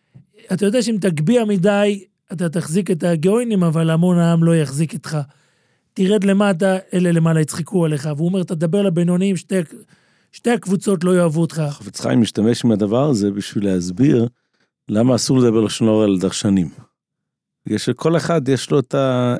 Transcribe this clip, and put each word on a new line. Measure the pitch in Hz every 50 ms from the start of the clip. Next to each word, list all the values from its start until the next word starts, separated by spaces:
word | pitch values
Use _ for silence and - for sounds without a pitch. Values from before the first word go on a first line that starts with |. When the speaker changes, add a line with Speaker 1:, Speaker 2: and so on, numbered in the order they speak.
| _ _ - - - _ _ _ - - 190
Speaker 1:
אתה | 156 208
יודע | 202 214 254
שאם | 208 226 226 196
תגביה | 160 190 160 147 156 160 240 247 226
מדי, | 208 208 185 170 208 202 202 208 208 208 196 - - _ _ _ -
אתה | 196 156 180 165
תחזיק | - 175 135 143 156 208 196 -
את | 185 147 190
הגאונים, | 175 170 156 147 185 208 240 247 233 214 190 175
אבל | 165 151 165 165 160
המון | 160 165 170 180 180 170
העם | 170 170 170 165 165
לא | 170 165
יחזיק | 160 151 131 131 147 165 - -
איתך. | 160 - - 160 151 135 - _ _ _ _ _ _ _ _ _ _ _ _ _
תרד | - 190 185 208 214 190
למטה, | 196 196 196 208 202 190 156 196 190 185 185 - - -
אלה | 180 180 175
למעלה | 170 170 160 165 160 160
יצחקו | 156 151 - - 151 - - 180 165
עליך. | 156 151 139 135 156 151
והוא | 143 165
אומר, | 175 190 190 175
"תדבר | - 190 151 175 165 180 202
לבינוניים, | 202 196 165 175 175 170 180 180 190 196 190
שתי, | 165 - - 196 190 160 - - - - _ _ _ _ _ _ _ _ _
שתי | - - - 233
הקבוצות | 240 - - 180 196 175 - 214 196 165 175
לא | 180 185
יאהבו | 180 175 165 147 170
אותך." | 165 160 - 165 151 143
Speaker 2:
חפץ | 143 - 98 - - -
חיים | - 120 127 123
משתמש | 110 - - 110 104 113 120 - -
עם | 120
הדבר | 110 95 107 98 110 123 143 156
הזה | 131 101 101 101
בשביל | 98 101 95 - - 113 101
להסביר | 98 92 90 87 90 90 92 131 147 - 117 113 123 - _ _ _ _ _ _ _ _ _ _ -
למה | 104 107 117 131 127
אסור | 113 - - 135 131
לדבר | 123 117 110 113
לשון | 107 98 - - 113
הרע | 110 110 107 107
על | 101 98 92
דרשנים. | 92 95 - - - 107 98 95 85 71 - - - _ _ _ _ _ _ _ _ _ _ _ _ _ _ _ -
בגלל | - 107
שכל | 104 - - 120 - - 160 170
אחד | 160 - - 170 160 127 131
יש | 135 120 - -
לו | 156 143
את | 131 - -
ה-, | 139 135 131 127 123 123 123 123